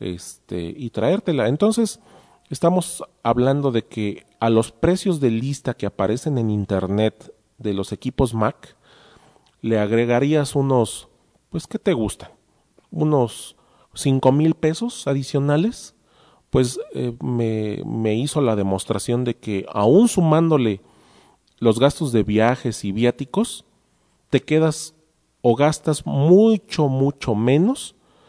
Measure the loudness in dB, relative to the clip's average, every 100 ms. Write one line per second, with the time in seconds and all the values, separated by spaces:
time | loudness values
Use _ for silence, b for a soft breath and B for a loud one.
0 | -10 -10 -14 -20 -10 -8 -8 -10 -10 -2
1 | 0 0 -2 0 0 2 0 2 -2 -4
2 | B B B B -14 -2 0 0 -2 -10
3 | -16 _ -2 2 2 2 0 -2 -4 -6
4 | -6 -6 -14 -4 2 2 2 0 0 0
5 | -2 0 0 0 -4 -6 -8 -6 -6 -2
6 | -2 -2 -2 -2 0 -2 -2 -2 0 0
7 | 0 -2 -16 -20 _ -10 -6 -4 -6 -8
8 | -6 -2 -2 0 -2 -4 -16 _ b b
9 | b b b b b b -2 0 0 0
10 | 2 2 2 0 0 -2 2 2 0 -4
11 | -18 _ _ _ _ -10 -8 -6 -2 -2
12 | -2 -6 -18 _ _ _ _ _ _ -4
13 | 0 2 0 -4 -20 -20 b b b -6
14 | 0 2 4 4 2 0 -2 -2 -6 -6
15 | -4 -4 -2 -2 0 2 0 -4 -14 _
16 | b b b b b 0 0 -2 -10 -8
17 | -8 -6 -4 -2 -2 -2 -4 -6 -6 -4
18 | -2 0 -2 0 0 0 0 -2 -2 -4
19 | -2 -2 -2 -4 -6 -6 -4 2 6 6
20 | 6 2 2 4 4 2 2 -2 _ b
21 | b b b b _ -2 0 4 2 0
22 | 0 0 2 2 2 2 -4 -6 -6 0
23 | 0 0 -4 -2 -4 -6 -20 _ _ _
24 | _ _ _ -2 0 0 2 -2 -10 _
25 | _ _ _ _ 0 4 2 0 -4 -4
26 | -2 0 6 6 6 2 -2 -2 0 0
27 | 0 -2 -2 0 2 4 2 -2 -8 -20
28 | b b